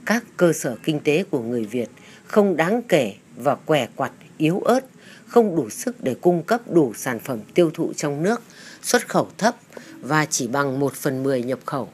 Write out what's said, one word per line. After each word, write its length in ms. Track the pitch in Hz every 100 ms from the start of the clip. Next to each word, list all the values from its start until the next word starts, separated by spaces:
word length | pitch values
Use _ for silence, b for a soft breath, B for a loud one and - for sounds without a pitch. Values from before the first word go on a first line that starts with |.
| -
Các 180 | 226 - -
cơ 160 | 175
sở 240 | 156 147 110
kinh 180 | - 147
tế 240 | 147 151 -
của 100 | 139
người 240 | 113 123
Việt 240 | 107 123 110 B B B -
không 300 | 220 202 156
đáng 260 | 165 240
kể 320 | 240 170 113 - - -
và 180 | 131
què 340 | 120 - 151 117 -
quặt, 160 | 135 - - -
yếu 220 | 156 185
ớt, 200 | - 247 262 B B B -
không 300 | 240 214 165
đủ 140 | 110
sức 320 | - - 240
để 120 | 131 117
cung 220 | 180 175
cấp 180 | - 233 -
đủ 200 | 165 135 101
sản 240 | 139 117
phẩm 200 | - 120 104
tiêu 160 | - 170
thụ 180 | 160 160
trong 300 | - 151 143
nước, 200 | 180 240 B B B B
xuất 260 | - 240 -
khẩu 200 | 180 117 -
thấp 180 | 208 247 _ B B B
và 260 | 123 156 151
chỉ 220 | - 120
bằng 320 | 139 143 131
một 140 | 139
phần 280 | - 151 131
mười 200 | 135 131
nhập 160 | 120 127
khẩu. 240 | - 143 104